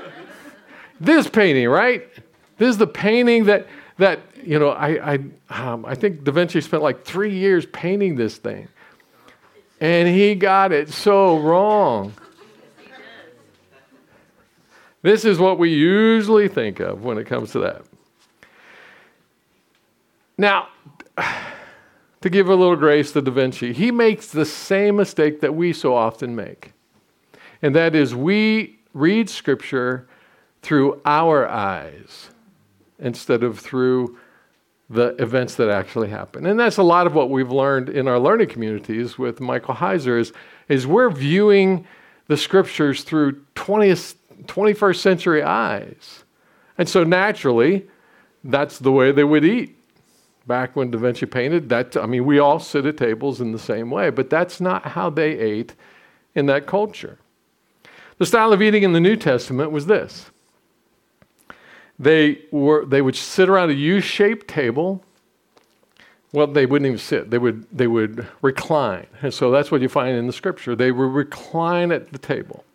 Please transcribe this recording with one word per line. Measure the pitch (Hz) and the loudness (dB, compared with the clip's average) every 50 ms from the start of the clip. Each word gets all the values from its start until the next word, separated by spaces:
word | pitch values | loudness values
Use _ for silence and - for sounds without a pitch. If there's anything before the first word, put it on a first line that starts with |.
| - - - - - - - - - - - _ _ _ - - - - _ - | -20 -20 -20 -20 -20 -20 -20 -20 -20 -20 -20 _ _ _ -20 -20 -20 -20 _ -2
This | 160 226 330 311 214 - | 2 4 4 4 4 2
painting, | - 220 202 180 143 131 120 117 | 2 2 4 4 4 4 2 4
right? | 135 175 226 247 247 180 - - - - - _ _ _ _ _ _ - | 2 4 2 2 0 -2 -6 -16 -20 -20 -20 _ _ _ _ _ _ 0
This | 214 254 | 0 2
is | 240 202 | 4 2
the | 226 | 0
painting | 156 - - 180 208 220 240 247 240 233 233 220 | 0 0 -2 0 2 2 4 4 4 4 4 4
that, | 202 208 190 - - - - - - _ - | 4 4 2 0 -6 -20 -20 -20 -10 _ 2
that, | 190 190 160 156 - _ _ - | 2 2 2 -2 -8 _ _ -14
you | - 175 147 151 | -6 -2 0 2
know, | 147 143 | 2 2
I, | 127 - 147 147 160 - - 151 143 | 0 0 -2 -2 -2 -2 -2 -2 -4
I, | 139 139 139 - _ _ - | -4 -4 -8 -18 _ _ -16
um, | - - 127 127 117 117 113 | -12 -10 -8 -8 -8 -8 -8
I | 117 135 | -10 -8
think | 127 220 202 180 147 139 | -2 -2 -4 -4 -2 -4
Da | 143 | -2
Vinci | 135 165 180 165 175 165 | 0 0 0 0 -2 -4
spent, | 143 - - 156 | -4 -2 -4 -2
like, | 151 151 - - - | -2 -2 -4 -4 -10
three | - - 180 208 214 196 | -10 -6 -4 -4 -4 -4
years | 185 190 196 190 170 147 | -2 0 2 2 2 0
painting | - - - - 175 196 202 202 185 156 | -4 -12 -8 -4 -4 -2 -2 -2 -2 -2
this | 123 113 104 - | -2 -4 -4 -6
thing. | - - 110 101 98 110 - _ _ _ _ _ _ _ _ _ _ _ - _ _ _ _ _ _ _ _ _ - | -8 -12 -12 -12 -12 -18 -20 _ _ _ _ _ _ _ _ _ _ _ -20 _ _ _ _ _ _ _ _ _ -4
And | 156 160 170 170 170 175 | 0 2 2 2 4 4
he | 175 190 202 208 208 | 4 4 4 4 2
got | 185 190 190 190 196 196 190 | 2 0 2 2 2 2 2
it | 170 147 151 151 | 0 -2 -2 -4
so | 147 - - 208 202 196 196 185 165 156 | -8 -2 0 4 4 6 6 4 4 2
wrong. | 151 156 165 185 202 214 214 208 196 147 117 104 98 104 107 - - - _ _ - - _ _ - _ _ _ - - - - - - - - - 120 - _ _ _ _ _ _ _ _ _ _ _ _ _ _ _ _ _ _ _ _ _ _ _ _ _ _ _ _ _ _ _ _ _ | 2 2 2 2 2 2 2 2 2 2 0 -2 -4 -8 -12 -18 -20 -20 _ _ -20 -20 _ _ -20 _ _ _ -20 -20 -20 -20 -20 -20 -20 -20 -20 -20 -20 _ _ _ _ _ _ _ _ _ _ _ _ _ _ _ _ _ _ _ _ _ _ _ _ _ _ _ _ _ _ _ _ _
This | - 170 214 208 214 | 2 2 2 4 4
is | 226 190 156 | 2 2 4
what | 185 190 185 165 | 4 2 2 2
we | 170 170 160 | 2 2 2
usually | 143 151 175 196 208 220 220 226 226 208 208 220 214 208 190 | 2 2 4 4 4 4 4 2 2 2 2 2 4 4 2
think | - 139 117 104 92 - | 0 -2 -4 -4 -4 -6
of | 90 92 95 95 107 | -6 -6 -6 -8 -8
when | 120 110 107 | -8 -6 -6
it | 117 | -6
comes | - 123 120 113 104 | -6 -6 -8 -6 -6
to | - 113 | -4 -4
that. | 95 - - - - _ _ _ _ _ _ _ _ _ _ _ - _ _ _ _ - - - - - - _ _ _ _ _ _ _ _ _ _ _ _ _ _ _ _ _ _ _ _ _ _ _ _ _ _ _ - - | -4 -4 -6 -8 -16 _ _ _ _ _ _ _ _ _ _ _ -20 _ _ _ _ -20 -20 -20 -20 -20 -20 _ _ _ _ _ _ _ _ _ _ _ _ _ _ _ _ _ _ _ _ _ _ _ _ _ _ _ -4 0
Now, | 208 202 196 180 - - _ _ _ - _ - - _ - - - - - - - - - - - - - _ _ _ _ _ _ _ _ _ | 0 2 2 0 -2 -8 _ _ _ -20 _ -20 -20 _ -10 -8 -8 -6 -8 -10 -12 -16 -18 -20 -20 -20 -20 _ _ _ _ _ _ _ _ _
to | - 185 | -4 0
give | 175 196 190 180 | 2 2 4 4
a | 190 | 4
little | 180 185 180 175 | 4 6 4 4
grace | 147 151 151 147 151 147 147 | 4 4 4 4 4 2 0
to | - 151 | -2 -2
Da | 131 131 | -2 0
Vinci, | 123 135 131 127 123 - 120 120 | 0 0 0 0 -2 -6 -8 -6
he | 117 131 196 247 | -4 -2 -2 0
makes | 240 233 233 220 220 220 - - | 2 2 2 2 2 0 -8 -8
the | - 151 151 | -4 -4 -4
same | 156 - - - - 196 196 202 208 202 | -4 -6 -10 -4 -2 0 0 2 2 2
mistake | 208 196 190 - - 151 151 151 151 | 2 0 -2 0 0 0 0 0 -2
that | 156 135 151 | -4 -4 -2
we | 160 175 175 | -2 -2 -2
so | 160 - - 135 127 | -2 -2 0 0 2
often | 120 110 113 113 - 135 123 120 | 2 0 -2 -4 -6 -10 -10 -10
make. | 113 92 - - - - - _ _ _ _ _ _ _ _ _ _ _ _ _ - - - _ - | -10 -12 -14 -16 -20 -20 -20 _ _ _ _ _ _ _ _ _ _ _ _ _ -20 -20 -20 _ -4
And | - 147 131 | -2 2 2
that | 165 165 165 156 | 4 2 4 2
is | 156 143 123 120 | 2 2 0 -2
we | 120 139 175 202 214 214 220 220 220 202 - _ _ _ _ - | -4 -2 0 0 2 2 2 0 -2 -4 -6 _ _ _ _ -6
read | 139 139 170 208 226 226 - | -2 0 2 2 2 -2 -4
Scripture | - - - 147 135 - - - 143 131 123 123 127 127 127 _ _ _ _ _ _ _ _ _ _ _ | -6 -8 -4 -4 -4 -4 -4 -6 -6 -4 -4 -4 -6 -6 -10 _ _ _ _ _ _ _ _ _ _ _
through | - - 156 143 135 139 139 - - | -6 0 2 2 2 2 0 -2 -2
our | 147 147 151 165 165 156 143 120 - | 0 0 2 2 2 2 2 0 0
eyes | - 113 101 98 92 82 71 80 69 - - - - - - - - _ _ _ _ _ _ _ _ _ _ _ _ - | -4 -6 -4 -4 -6 -8 -10 -14 -18 -20 -20 -20 -20 -20 -20 -20 -20 _ _ _ _ _ _ _ _ _ _ _ _ -10
instead | 147 123 113 - - - 127 113 | -10 -10 -10 -8 -4 -2 -2 0
of | 120 123 107 101 | 0 -2 -4 -8
through | - - 135 127 127 127 127 127 123 120 123 - _ _ _ _ _ _ _ _ _ _ _ _ _ - | -14 -8 -4 -2 0 0 0 -2 -2 -6 -10 -16 _ _ _ _ _ _ _ _ _ _ _ _ _ -6
the | 110 113 120 123 - - | 0 0 0 0 0 -4
events | 123 113 123 131 123 123 - | -6 -2 -2 -4 -4 -4 -4
that | - 120 107 | -2 0 0
actually | 101 98 92 - - 117 110 101 | 0 -2 -4 -6 -6 -6 -6 -6
happen. | 107 101 98 - - - 147 | -8 -12 -14 -14 -12 -6 -4
And | 180 208 233 | -2 0 0
that's | 240 220 - | 0 0 0
a | 208 190 | 2 2
lot | 170 170 175 175 175 | 4 4 4 2 2
of | 147 | 2
what | 160 135 127 | 0 0 0
we've | 139 131 131 123 | 0 -2 -2 -2
learned | 127 139 135 139 139 131 127 143 | -2 0 0 0 0 -2 -2 -4
in | - 143 131 | -4 -2 0
our | 135 123 123 | 0 0 2
learning | 127 156 214 233 202 143 | 2 2 2 2 0 -2
communities | - 120 113 110 107 104 - - 110 113 120 117 - - | -4 -8 -6 -6 -6 -8 -6 -6 -6 -6 -6 -6 -8 -8
with | 127 123 113 - | -8 -8 -6 -8
Michael | 131 123 127 123 - - 123 | -6 -6 -6 -6 -6 -6 -6
Heiser | - 170 196 190 175 135 127 120 117 | -4 -4 -2 -2 -2 -2 0 0 0
is, | 113 - - - - - - - _ - | -2 -4 -6 -20 -20 -20 -20 -12 _ -2
is | 147 135 123 | -2 0 0
we're | 131 170 233 254 240 | 2 2 2 2 2
viewing | 165 135 135 143 165 196 208 208 202 196 190 190 190 170 180 - - _ _ _ _ _ _ - | 0 -2 -2 0 2 2 4 4 4 4 4 2 2 -2 -4 -12 -20 _ _ _ _ _ _ -4
the | 151 | -2
Scriptures | 143 - - - 190 185 190 - - 156 143 131 - | -2 -2 2 2 2 2 2 -2 -2 0 0 0 -4
through | - - 160 156 151 139 139 - _ _ - | -6 -4 0 0 0 0 -2 -6 _ _ -16
twentieth, | - - - 202 214 208 196 175 - - - - _ _ _ _ - - | -12 -6 -2 0 2 4 4 2 2 -2 -12 -18 _ _ _ _ -20 -18
twenty-first | - - 180 202 214 202 208 208 196 170 - | -10 -4 0 0 0 2 2 2 0 0 2
century | - 190 185 170 - 180 160 151 | 2 0 0 2 0 0 0 0
eyes. | 143 143 - 220 226 - 107 - - - - _ - - - - _ _ _ _ _ _ _ _ _ _ _ - | 0 0 -2 -2 -2 -2 -4 -6 -10 -14 -20 _ -20 -20 -20 -20 _ _ _ _ _ _ _ _ _ _ _ -6
And | 180 170 | -4 0
so | - 190 | 2 2
naturally, | 170 160 180 180 196 214 202 - - 135 120 117 120 156 196 196 190 - _ _ _ _ _ _ _ _ _ _ - | 4 4 2 2 2 0 -2 -2 0 0 2 4 4 2 2 0 -4 -10 _ _ _ _ _ _ _ _ _ _ -8
that's | 135 117 139 147 143 - - | -4 -2 -2 -2 -4 -6 -4
the | 127 135 | 0 2
way | 135 135 127 135 | 4 4 4 4
they | 135 139 147 | 4 2 2
would | 147 156 151 147 | 2 2 2 2
eat. | 170 226 247 180 - _ _ _ _ _ _ _ _ _ _ _ _ _ _ _ | 2 0 0 -4 -8 _ _ _ _ _ _ _ _ _ _ _ _ _ _ _
Back | 123 120 127 127 123 - | -6 -4 -4 -4 -6 -6
when | 143 131 123 | -6 -6 -4
Da | 120 113 | -4 -4
Vinci | 117 123 120 - 120 | -4 -4 -4 -4 -8
painted, | 104 - 127 120 143 170 170 147 117 | -6 -4 -4 -2 -2 -2 -2 -2 -2
that, | 120 117 123 - - | -2 -2 -2 -4 -4
I | - 104 | -6 -4
mean, | 110 127 123 123 | -2 -2 -2 0
we | 143 143 143 | 2 4 4
all | 143 143 151 160 | 4 4 2 0
sit | 165 - - 147 131 | -2 -6 -4 -4 -2
at | 151 151 | -2 -2
tables | 156 135 113 110 110 135 143 127 120 | -2 -2 -2 -2 -4 -4 -6 -6 -6
in | 123 113 | -6 -6
the | 113 110 | -8 -8
same | - - 113 107 113 117 | -8 -6 -6 -6 -6 -6
way, | 139 196 196 160 | -4 -2 -2 -2
but | 117 131 131 - | -2 -2 -2 0
that's | 151 160 175 175 - - | 0 -2 -2 -2 -6 -6
not | 180 185 190 185 - | -4 -4 -4 -6 -8
how | 143 - 175 185 175 | -10 -8 -6 -6 -4
they | 147 156 160 156 156 107 | -2 -2 -2 -2 -2 -4
ate | 113 110 104 107 120 - - _ _ _ _ _ _ _ _ _ _ _ - | -4 -4 -4 -4 -8 -10 -14 _ _ _ _ _ _ _ _ _ _ _ -6
in | 151 139 | -2 0
that | 143 139 143 143 | 0 0 -2 -2
culture. | - 185 202 214 208 - - - - - _ _ _ _ _ _ _ _ _ _ _ _ _ _ - - - - - _ - | -4 -4 -4 -4 -4 -8 -14 -18 -18 -20 _ _ _ _ _ _ _ _ _ _ _ _ _ _ -20 -20 -20 -20 -12 _ -4
The | 180 | -2
style | 170 - 226 220 226 | 0 2 2 4 4
of | 214 185 | 4 4
eating | 214 214 208 208 | 4 2 2 2
in | 196 185 | 2 4
the | 165 165 | 4 4
New | 170 190 226 | 4 4 2
Testament | 220 - 151 131 120 - - 131 123 151 156 | 2 0 0 0 0 -2 -4 -6 -4 -4 -4
was | 156 147 143 | -4 -4 -2
this. | 175 214 165 80 - - - - - _ _ _ _ _ _ _ _ _ _ _ _ _ _ _ _ _ _ _ _ _ _ _ - - _ _ - - - _ _ _ - | 0 0 0 -2 -6 -14 -20 -20 -20 _ _ _ _ _ _ _ _ _ _ _ _ _ _ _ _ _ _ _ _ _ _ _ -20 -20 _ _ -20 -20 -20 _ _ _ 0
They | 131 147 160 160 151 147 139 - - - | 2 4 4 6 4 2 0 -4 -8 -8
were, | - 147 139 147 151 151 131 | -4 0 2 2 2 2 0
they | 135 135 139 | 0 0 2
would | 139 131 123 | 2 0 -2
sit | - - - - - 185 180 | -4 -8 -6 0 2 4 4
around | 196 185 180 165 | 4 4 2 2
a | 143 | 0
U-shaped | 139 147 160 190 202 - - - - 202 214 226 220 - - | 0 0 0 0 0 0 -2 0 0 0 0 0 -4 -8 -10
table. | - 160 135 117 113 143 170 190 196 185 _ _ _ _ _ _ _ _ _ _ _ _ _ _ _ _ _ _ _ _ - _ _ _ _ _ | -6 -4 -2 -2 -2 -2 -4 -4 -6 -8 _ _ _ _ _ _ _ _ _ _ _ _ _ _ _ _ _ _ _ _ -20 _ _ _ _ _
Well, | - 143 147 143 | 0 0 0 2
they | 139 151 135 | 2 2 2
wouldn't | 123 139 143 139 | 4 2 2 0
even | 135 123 - | 0 -4 -4
sit. | - - 156 90 73 104 | -6 -4 -4 -4 -4 -2
They | 117 123 | -2 0
would, | 123 120 110 113 110 - | 0 0 -2 -4 -10 -10
they | - 120 120 | -4 -2 0
would | 117 113 113 110 107 113 117 113 - - - | 2 2 0 0 -2 -6 -10 -14 -14 -10 -2
recline. | - 135 135 - - - 165 147 135 110 95 85 - _ - - | -2 -2 -2 -2 -4 -2 0 0 0 -2 -4 -8 -12 _ -14 -10
And | 147 135 | -8 -8
so | - - 139 123 | -4 -2 0 2
that's | 127 143 147 - | 2 2 2 0
what | 160 135 | -2 -2
you | 127 123 | 0 0
find | - 147 123 127 127 | -2 -2 -2 -2 -2
in | 117 117 | -4 -4
the | 123 | -6
scripture. | 120 - - 190 180 - - 131 120 | -8 -8 -8 -8 -8 -8 -8 -8 -2
They | 110 127 127 | 0 0 0
would | 127 123 135 131 | 0 0 -2 -2
recline | 131 143 139 143 - - - - - 165 165 170 175 175 175 170 | 0 -2 -4 -4 -8 -18 -16 -8 -6 -4 -2 -2 -2 -2 0 -2
at | 165 131 - - | -2 -4 -6 -10
the | 143 131 | -18 -14
table. | - - 139 110 101 - - - - _ _ | -8 -8 -8 -8 -8 -12 -18 -20 -20 _ _